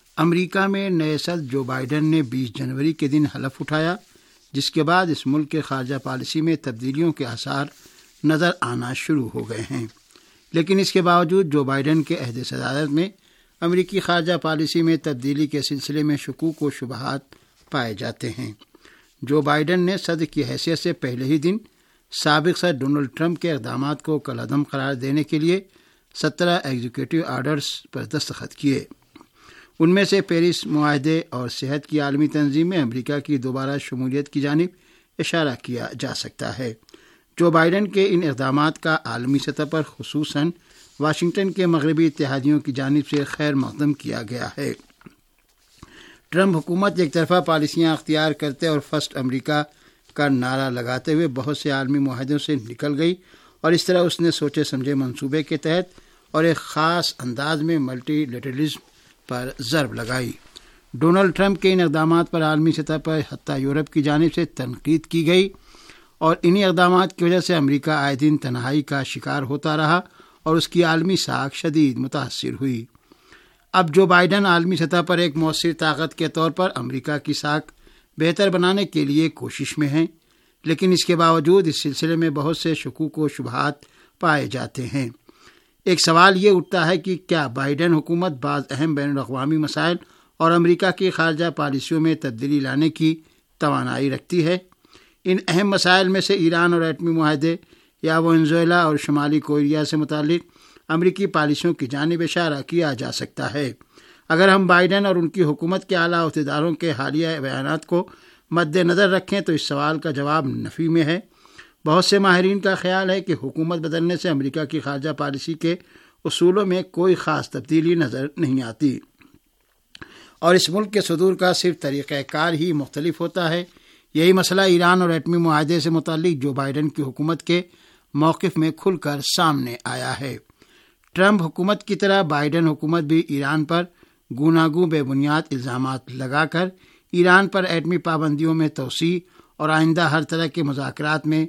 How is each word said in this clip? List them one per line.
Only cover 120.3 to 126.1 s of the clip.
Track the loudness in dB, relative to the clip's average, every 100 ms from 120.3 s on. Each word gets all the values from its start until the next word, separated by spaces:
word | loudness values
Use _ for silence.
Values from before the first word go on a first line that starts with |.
| -2
اور | 4 4
اس | 4
ملک | -2 -2
کے | -2
صدور | -2 0 0
کا | 2 0
صرف | 2 0 -2
طریقہ | -4 -4 -4 -6 -4
کار | -2 0
ہی | 0 0
مختلف | -2 -4 -4 -4 -4
ہوتا | -4 -2 -2
ہے۔ | -2 -6 _ _ _ _
یہی | 2 6
مسئلہ | 6 4 2
ایران | 4 4 6 4
اور | 4
ایٹمی | 0 0 2
معاہدے | 4 2 2 0
سے | 2
متعلق | 0 0